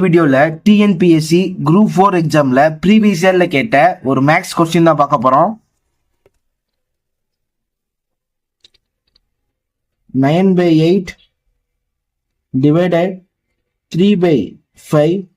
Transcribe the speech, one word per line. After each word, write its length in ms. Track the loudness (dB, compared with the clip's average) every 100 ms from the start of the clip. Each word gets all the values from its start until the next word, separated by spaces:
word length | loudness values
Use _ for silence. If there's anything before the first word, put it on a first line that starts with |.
வீடியோல 360 | 2 2 2 2 0 0
டி 80 | 0 2
என் 120 | 2 2
பி 60 | 2 0
எஸ் 100 | 0
சி 60 | -2 -2 -4 0
குரூப் 240 | 2 2
ஃபோர் 220 | 2 0 0
எக்ஸாம்ல 420 | -2 0 0 2 0 0
ப்ரீவியஸ் 380 | 0 2 2 0
இயர்ல 200 | 0 0 0
கேட்ட 220 | -2 -2 0 0 -2 -4
ஒரு 100 | -2 0
மேத்ஸ் 280 | -2 -2 -4
கொஸ்டின் 300 | -2 2 2
தான் 120 | 2
பார்க்க 220 | 0 -2 0
போறோம். 260 | 0 0 -4 _ _ _ _ _ _ _ _ _ _ _ _ _ _ _ _ _ _ _ _ _ _ _ _ _ _ _ _ _ _ _ _ _ _ _ _ _ _ _ _ _ _ _ _ _ -2
Nine 240 | 0 0 0 0
by 120 | 0 2 0
eight 240 | -2 -4 -16 _ _ _ _ _ _ _ _ _ _ _ _ _ -4
divided 460 | -2 -2 -2 -2 -4 -8 _ _ _ _ _ _ -10
three 220 | -2 0 0
by 120 | 0 -2 -4 -12 _ _ -4
five 300 | 0 0 -2 -8